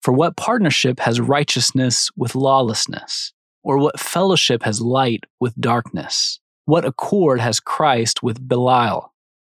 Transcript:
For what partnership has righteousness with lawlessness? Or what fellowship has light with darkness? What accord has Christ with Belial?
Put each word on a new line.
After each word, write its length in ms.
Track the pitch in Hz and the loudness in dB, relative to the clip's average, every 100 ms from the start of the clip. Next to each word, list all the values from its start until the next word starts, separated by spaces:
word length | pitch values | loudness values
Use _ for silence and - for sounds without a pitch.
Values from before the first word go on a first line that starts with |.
For 100 | - | 2
what 240 | 127 156 - | 2 2 0
partnership 640 | - 240 160 - 127 127 | -2 2 2 2 0 0
has 200 | 123 117 | 0 0
righteousness 880 | 117 143 147 127 - 131 127 - - - | 2 2 0 0 0 0 0 0 -2 -4
with 200 | 120 131 | -4 0
lawlessness? 960 | 135 135 117 110 - - - - - - _ _ | 2 4 2 -2 -4 -8 -10 -10 -10 -14 _ _
Or 140 | - 139 | -2 2
what 200 | 147 - | 0 -2
fellowship 640 | - 170 190 170 - 117 | -4 0 2 2 2 0
has 180 | 120 107 | -2 -2
light 440 | 117 131 127 110 - - | 0 0 0 -2 -8 -6
with 200 | 123 120 | -6 -2
darkness? 760 | 117 117 - 90 - - - - _ _ - | -2 -2 -2 -8 -6 -4 -4 -6 _ _ 0
What 180 | 160 | 0
accord 560 | 135 - - 208 156 123 | 0 -4 -2 2 2 2
has 180 | 120 113 | 0 -2
Christ 640 | - - 156 120 113 - | -4 0 2 2 0 -2
with 240 | 120 117 127 | -4 -4 -2
Belial? 680 | 123 127 123 113 90 - _ _ _ _ | 0 2 2 2 -2 -8 _ _ _ _